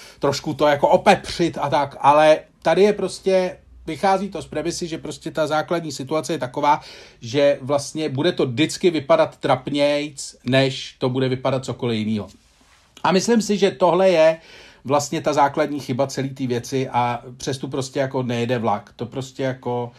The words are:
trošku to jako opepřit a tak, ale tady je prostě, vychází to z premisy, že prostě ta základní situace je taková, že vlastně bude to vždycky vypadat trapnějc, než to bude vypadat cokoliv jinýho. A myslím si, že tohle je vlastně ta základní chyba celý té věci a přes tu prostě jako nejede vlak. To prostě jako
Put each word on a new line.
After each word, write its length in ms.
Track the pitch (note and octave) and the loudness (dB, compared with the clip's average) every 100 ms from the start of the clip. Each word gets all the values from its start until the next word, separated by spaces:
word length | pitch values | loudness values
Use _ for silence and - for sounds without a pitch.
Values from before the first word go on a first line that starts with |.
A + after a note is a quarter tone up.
| - - | -20 -4
trošku 360 | C#3+ C#3 D#3 | -2 -2 -6
to 120 | C#3 D3 | 0 2
jako 220 | C#3+ D3+ | 4 4
opepřit 720 | F3+ G3+ F#3 - - E3+ - | 6 6 4 0 -4 -2 -2
a 100 | C#3+ | 0
tak, 260 | D3 C#3 - | 0 0 2
ale 380 | C#3 D3 D#3 - - _ | 4 8 8 6 0 _
tady 200 | E3 E3+ | 0 4
je 100 | G#3 | 4
prostě, 640 | G3+ F#3+ - F#3+ F#3 F#3 - _ - - | 2 -4 -4 0 2 0 -6 _ -16 -12
vychází 420 | D#3 G3 F#3+ G3 | -2 0 0 -2
to 140 | D#3+ | -8
z 40 | C#3+ | -8
premisy, 400 | D3+ D#3+ - E3+ | -6 -6 -6 -8
že 120 | D#3 | -8
prostě 320 | D3+ C3+ D#3+ | -10 -12 -8
ta 160 | D3 D3 | -4 -2
základní 460 | D#3 D3+ E3+ D#3+ | -2 -2 -4 -4
situace 400 | C3+ C3 D#3 D3 | -10 -6 -4 -4
je 60 | D#3 | -6
taková, 420 | B2+ D3 C#3+ D3+ - - - _ | -6 0 2 2 -2 -20 -20 _
že 380 | A#2 C#3 C#3+ C#3 | -4 2 2 2
vlastně 480 | C3 C#3+ - D#3 D#3 | -2 -2 -4 -6 -4
bude 240 | C3 F3 | -2 0
to 140 | F3 C#3+ | 0 0
vždycky 440 | A#2 D#3+ - F3+ | 0 -2 0 0
vypadat 460 | D#3 C3+ D#3+ D3+ - | 0 2 2 2 -2
trapnějc, 1000 | C#3 C3 C#3+ D3 C#3+ D3 D3 C#3 - - | -2 -2 -2 0 0 0 -4 -10 -16 -10
než 520 | B2 C3 C3+ C3 - - | 0 2 2 -2 -12 -6
to 100 | C3 | -4
bude 200 | B2+ C3 | 0 -2
vypadat 360 | C3 C3+ C3 | -2 -2 -4
cokoliv 340 | C3 A#2+ A#2+ A2+ | -6 -6 -4 -2
jinýho. 300 | G#2+ G#2+ F#2+ - _ _ _ _ _ - | -2 -4 -6 -16 _ _ _ _ _ -4
A 80 | - | 0
myslím 300 | F#3 G3+ A#3 | 2 2 2
si, 160 | G3+ G3+ | 2 2
že 120 | F#3+ | 0
tohle 400 | C#3+ F3+ F3 F#3+ | 2 2 4 4
je 260 | E3+ D#3+ D#3+ - - - - | 6 4 4 -6 -20 -20 -14
vlastně 360 | B2 C#3+ - D#3+ | -2 -2 0 -4
ta 120 | D3+ | 0
základní 480 | D3 C#3 D#3+ D3 D3 | 2 2 2 -2 -4
chyba 260 | C3+ B2+ C3+ | -6 -4 -4
celý 240 | - C3+ | -4 -8
té 160 | C3+ B2+ | -6 -4
věci 420 | A#2+ A#2 C3 B2+ | -4 -4 -4 -2
a 340 | B2 A#2+ A#2 B2+ C3 | -2 -2 -4 -10 -10
přes 220 | D#3 C3+ | -8 -6
tu 100 | C#3 | -6
prostě 320 | C#3 C3 C#3+ | -6 -6 -4
jako 220 | C3+ C3+ | -4 -4
nejede 360 | B2 A#2+ A#2 B2 | -4 -2 -2 -2
vlak. 340 | A2 G#2 - - | 0 -2 -6 -12
To 100 | A2+ | -10
prostě 360 | C3+ C3 - | -10 -10 -6
jako 500 | C3+ C3 B2 B2 A#2+ | -6 -4 -6 -6 -6